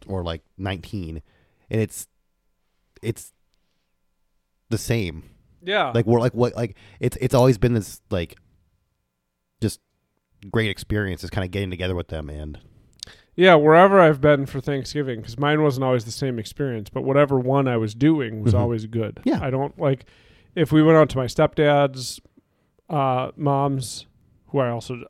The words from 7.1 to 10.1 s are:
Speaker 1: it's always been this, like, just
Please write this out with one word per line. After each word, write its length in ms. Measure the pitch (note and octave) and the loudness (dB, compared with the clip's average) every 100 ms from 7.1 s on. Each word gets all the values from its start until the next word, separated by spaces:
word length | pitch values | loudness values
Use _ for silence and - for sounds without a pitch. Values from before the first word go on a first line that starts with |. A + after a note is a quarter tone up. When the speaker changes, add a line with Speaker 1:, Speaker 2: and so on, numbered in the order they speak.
| - | -4
Speaker 1:
it's 140 | B2+ | 0
always 240 | B2+ B2+ A2 | 2 4 4
been 160 | A#2+ | 2
this, 260 | A#2 - - - | 0 -4 -12 -8
like, 260 | G2 E2 - _ _ _ _ _ _ _ _ _ _ _ _ | -6 -6 -10 _ _ _ _ _ _ _ _ _ _ _ _
just 200 | G#2+ - _ _ _ | -6 -6 _ _ _